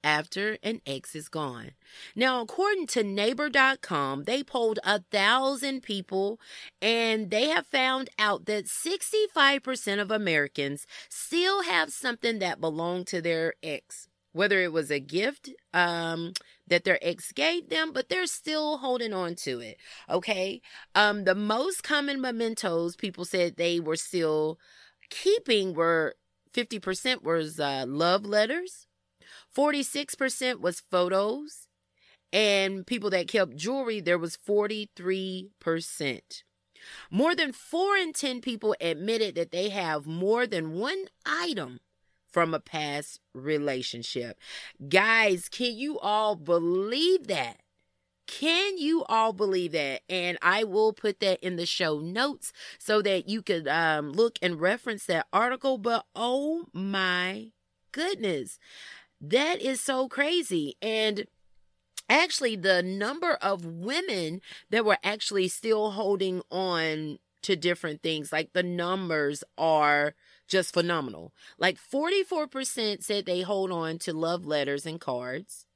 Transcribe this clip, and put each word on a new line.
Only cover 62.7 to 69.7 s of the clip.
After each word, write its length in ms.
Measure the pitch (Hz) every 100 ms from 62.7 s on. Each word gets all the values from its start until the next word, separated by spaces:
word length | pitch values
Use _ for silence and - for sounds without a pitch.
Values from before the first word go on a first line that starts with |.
| 180
number 520 | 180 196 208 294 349 294
of 300 | 190 196 170
women 760 | 165 190 294 370 202 160 175 - - -
that 140 | 220
were 140 | 214 196
actually 460 | 190 208 - 202 185
still 440 | - 226 220 214
holding 500 | 202 202 202 190 185 -
on 680 | 180 185 175 160 156 156 147 _ _
to 120 | - 185
different 480 | 170 175 165 147
things, 300 | 165 156 156
like, 180 | 156 160
the 120 | 180
numbers 800 | 180 175 175 190 180 156 143 147 - -
are 560 | 160